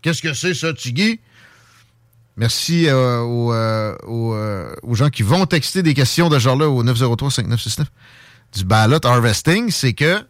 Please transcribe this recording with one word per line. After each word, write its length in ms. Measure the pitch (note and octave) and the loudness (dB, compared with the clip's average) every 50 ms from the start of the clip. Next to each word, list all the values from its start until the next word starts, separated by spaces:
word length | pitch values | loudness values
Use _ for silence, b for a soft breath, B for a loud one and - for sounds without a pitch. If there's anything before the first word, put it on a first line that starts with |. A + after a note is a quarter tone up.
Qu'est-ce 200 | - D#3+ E3+ - | 0 -2 -2 -2
que 100 | - D#3+ | -2 -6
c'est, 220 | C#3+ - - F3+ F3+ | -6 -2 -2 -2 -2
ça, 180 | B2 D#3 E3 | -2 -2 -4
Tiggy ? 480 | D3+ - - B2+ A#2+ C3 G3+ A3 A3+ A3 b b b b b b b b b b b b b b b _ _ _ _ _ _ _ _ | -4 -4 -8 -6 -2 0 0 0 0 -2 b b b b b b b b b b b b b b b _ _ _ _ _ _ _ _
Merci, 520 | - A2 A#2 - - - - E3 E3+ E3 D3+ | -2 -2 -2 -2 -2 -2 0 2 2 4 4
euh, 320 | C3+ C3 B2+ B2 B2 A#2 | 4 4 4 2 2 0
aux, 320 | A#2+ A#2+ A#2+ A#2+ A#2+ A#2 | -2 -2 -2 0 0 0
euh, 440 | A#2 A2+ A2+ A2 A2 A2 G#2+ G#2+ - - - | 0 0 0 0 0 -2 -2 -4 -6 -10 -12
aux, 280 | - A#2 A#2 A#2 A#2 A2+ | -8 -6 -4 -2 -2 -2
euh, 380 | G#2+ G#2+ G#2+ G#2 F#2+ E2 G#1+ - - | -4 -4 -4 -6 -6 -8 -10 -12 -14
aux 120 | - A#2+ A#2+ | -6 -4 0
gens 160 | G#2 C#3 D3 | 2 2 2
qui 120 | - - | 2 0
vont 220 | G#2+ G2 C#3+ F#3 F#3+ | 0 2 2 2 2
texter 380 | - - D#3+ B2+ - - F#3+ | 2 0 -2 -2 -2 -4 0
des 100 | F3+ D#3+ | 0 2
questions 360 | C#3 C#3+ C3+ A#2 - E3 E3+ E3+ | 2 2 0 0 2 2 2 4
de 100 | D3+ C#3 | 4 2
ce 60 | A2+ | 2
genre-là 240 | C3 B2+ C#3 D#3 D3+ | 2 2 2 2 2
au 160 | C#3 B2 A#2 | 2 0 0
neuf 140 | A#2+ B2+ A#2 | 0 0 2
zéro 180 | C3 B2 A#2+ | 0 0 0
trois 140 | - C#3 C#3 | -2 -2 -4
cinq 180 | C3 - A2 G2+ | -4 -4 -2 -2
neuf 120 | A#2 A#2 | -2 -4
six 180 | - A#2 - - | -2 -4 -4 -4
neuf. 100 | D3+ - B B B B B B B B B B B B - | -4 -6 B B B B B B B B B B B B -8
Du 80 | G2+ F#2+ | -6 -2
ballot 400 | F#2 A2 G#2+ A2 A2 C#3 D#3+ - | 2 2 4 4 4 2 2 4
harvesting, 680 | B2 B2 B2 A#2 A#2+ G#2 - - D#3 E3+ G#3+ A#3+ A3+ | 2 2 4 4 2 0 0 0 0 0 2 0 -2
c'est 220 | D#3+ - - C3 | -4 -2 -2 -2
que 280 | G#2 - D3 D#3 F3+ G#3+ - _ | 0 0 0 0 0 0 -4 _